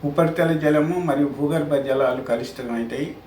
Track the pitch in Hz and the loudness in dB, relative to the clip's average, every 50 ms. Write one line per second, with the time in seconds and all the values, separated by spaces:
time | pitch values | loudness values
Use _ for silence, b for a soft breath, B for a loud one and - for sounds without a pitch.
0 | - 143 143 - 165 156 - - 170 165 165 151 151 151 151 151 151 160 180 180 | -2 -2 2 2 2 2 2 2 2 2 2 2 2 4 4 4 2 2 0 0
1 | 175 160 139 143 147 139 131 135 147 147 165 160 - - 147 139 135 135 131 135 | 0 0 2 2 2 0 0 -2 -2 0 0 0 0 0 0 0 0 0 0 2
2 | 135 127 123 127 - - 120 117 123 - - - 123 117 117 117 117 113 120 131 | 2 2 0 -2 -2 -2 -2 -2 -2 -8 -10 -10 -8 -6 -4 -4 -4 -4 -4 -6
3 | 151 175 - - - | -6 -6 -8 -14 -18